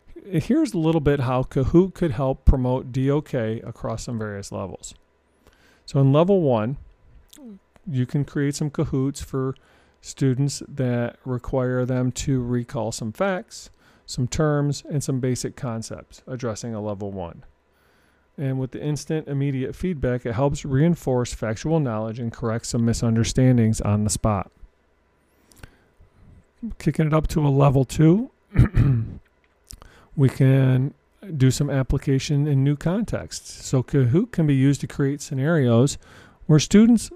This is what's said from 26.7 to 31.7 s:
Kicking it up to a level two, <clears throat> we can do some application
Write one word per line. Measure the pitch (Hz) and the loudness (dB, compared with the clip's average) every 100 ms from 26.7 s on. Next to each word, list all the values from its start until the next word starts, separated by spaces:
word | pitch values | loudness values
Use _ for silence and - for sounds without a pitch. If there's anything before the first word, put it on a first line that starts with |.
| - | -6
Kicking | 165 143 156 | -2 0 0
it | |
up | 156 151 | 0 0
to | 180 147 | 0 2
a | |
level | 135 143 135 131 | 4 4 4 2
two, | - 156 190 262 _ _ | 4 4 4 0 _ _
<clears throat> | 196 196 - 143 117 110 - - _ _ _ - - - - _ - | 2 4 4 4 2 -2 -10 -20 _ _ _ -20 -20 -20 -20 _ 2
we | 135 | 2
can | - 131 135 131 127 135 - _ _ 196 156 | 4 4 4 4 2 0 -6 _ _ -10 2
do | 131 | 2
some | - | 2
application | 143 | 0